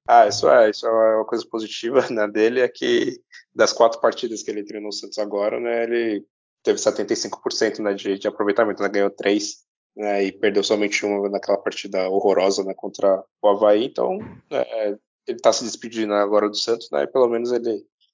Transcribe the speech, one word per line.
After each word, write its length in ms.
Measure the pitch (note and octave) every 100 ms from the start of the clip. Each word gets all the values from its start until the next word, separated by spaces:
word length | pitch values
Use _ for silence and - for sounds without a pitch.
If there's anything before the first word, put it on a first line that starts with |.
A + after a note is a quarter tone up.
| -
Ah, 180 | A#2+ G#2
isso 220 | G2+ D#3+
é, 220 | C3 A2
isso 160 | G#2 A#2+
é 40 |
uma 360 | A2+ A2 A2 A2
coisa 200 | A#2 -
positiva, 500 | A2+ A2 - A2+ C3+
<laughs> 80 | A#2+
né, 180 | A2+ G#2+
dele, 340 | G#2+ A2 B2
é 80 | B2
que 520 | - C3 A#2+ - B2 _ - _
das 200 | - A2
quatro 260 | - A#2 A#2
partidas 420 | A#2 G#2+ A#2+ A2
que 80 | -
ele 140 | G#2+
treinou 240 | G#2 A2 G#2
o 40 |
Santos 260 | G2+ G2+ -
agora, 420 | G#2 G2+ G#2 A#2+
né, 220 | A#2+ A#2
ele 420 | A#2 A#2+ A#2 G#2 - _ _ _
teve 160 | - G#2
setenta 340 | - - G2
e 40 | A2
cinco 260 | G#2+ -
por 100 | -
cento, 300 | - A2 G2+
né, 100 | G#2
de, 260 | G2 G2+ G2
de 80 | G#2+
aproveitamento, 560 | G2+ G2+ G2+ A2 G2
né, 60 | G2+
ganhou 220 | G2+ G2+
três, 560 | - G2 G#2 - - _ _ _
né, 300 | - G#2 G2+
e 80 | G2
perdeu 300 | F#2 G#2+ G2+
somente 440 | G2 G#2+ G#2 - G#2
uma 220 | G2+ G2+
naquela 280 | G2 - G2
partida 520 | - - G2+ G2 F#2
horrorosa, 520 | G2 G2+ F#2 F#2+ G2
né, 120 | G2
contra 480 | F#2+ G#2 - G2+ F#2+ - _
o 60 | G#2+
Avaí. 380 | G2+ G#2+ G#2+ C3
Então, 320 | - B2 F#3+ A3 - _
é, 460 | C#3 B2 A2+ G#2+ G2+ _ _ -
ele 120 | A#2
tá 140 | A#2
se 120 | A2
despedindo 480 | A#2+ - A#2 A2+ A2
agora 360 | G#2 G2+ G#2 G#2
do 80 | G#2
Santos, 340 | - A#2 -
né, 140 | C#2+
e 20 | C#2+
pelo 220 | C3+ B2
menos 240 | A#2 A#2+
ele 320 | B2 A#2+ G#2 - _ _